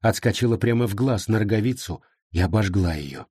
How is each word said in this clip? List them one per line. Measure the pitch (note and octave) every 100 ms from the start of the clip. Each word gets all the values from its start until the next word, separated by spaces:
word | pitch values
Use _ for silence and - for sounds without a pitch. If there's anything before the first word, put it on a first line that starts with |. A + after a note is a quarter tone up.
отскочила | A2+ G#2 A#2+ G#2 B2 A2+
прямо | A#2+ A#2 A#2+
в |
глаз | G2+ C3 A2 -
на | A2
роговицу | G#2 A2 A2 B2+ - D#2 _ _ _
и | E2
обожгла | F2+ G#2 G2 F#2+ F2+
её. | D#2 C#2+ C2+ -